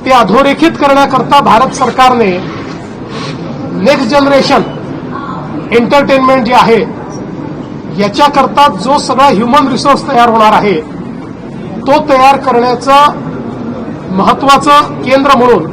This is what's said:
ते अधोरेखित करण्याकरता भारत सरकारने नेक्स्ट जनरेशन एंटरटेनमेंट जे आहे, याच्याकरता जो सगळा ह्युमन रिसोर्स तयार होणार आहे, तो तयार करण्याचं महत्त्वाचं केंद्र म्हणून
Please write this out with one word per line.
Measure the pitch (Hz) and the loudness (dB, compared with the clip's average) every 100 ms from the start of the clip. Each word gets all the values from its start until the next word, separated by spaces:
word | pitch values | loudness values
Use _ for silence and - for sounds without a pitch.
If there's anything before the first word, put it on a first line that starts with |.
ते | 262 | 4
अधोरेखित | 254 196 233 277 277 330 | 4 4 2 2 2 0
करण्याकरता | - 285 277 277 262 - 285 | 0 2 2 2 0 2 2
भारत | 285 220 262 | 4 2 2
सरकारने | - 247 262 254 240 208 175 160 160 127 - - - - - - - - - 165 | 0 -2 2 2 4 0 -2 -8 -10 -12 -12 -14 -14 -12 -10 -10 -10 -10 -10 -8
नेक्स्ट | 175 202 294 233 | -2 0 0 2
जनरेशन | 285 277 277 - 277 - - - - - - - - - - - | 2 2 2 2 0 -2 -8 -10 -10 -10 -10 -10 -10 -10 -10 -2
एंटरटेनमेंट | 220 226 285 269 269 262 262 220 | 0 2 0 2 2 2 0 2
जे | |
आहे, | 247 214 226 156 - - - - - - - - - - 185 | 2 4 2 0 -8 -12 -12 -12 -10 -12 -12 -12 -12 -10 -4
याच्याकरता | 202 - 294 277 262 - 285 196 | -2 2 2 2 0 4 2 2
जो | 247 294 | -2 -2
सगळा | - 247 277 | 0 2 2
ह्युमन | 202 240 285 277 | 2 2 2 2
रिसोर्स | 233 285 269 - | 0 0 0 0
तयार | 262 240 | 2 2
होणार | 226 214 | 4 4
आहे, | 196 202 165 151 - - - - - - - - - | 2 0 -2 -4 -12 -12 -12 -14 -14 -14 -14 -12 -8
तो | - 294 302 | 0 0 2
तयार | 262 262 269 | 4 4 4
करण्याचं | 269 240 247 247 - 277 285 - - - - - - - - - - | 0 0 0 -2 2 4 4 0 -10 -10 -10 -10 -10 -10 -10 -12 -6
महत्त्वाचं | 190 214 254 277 269 294 294 285 285 | -2 0 0 2 2 4 2 2 -6
केंद्र | 254 269 277 254 | 0 0 2 4
म्हणून | 247 233 - | 4 2 0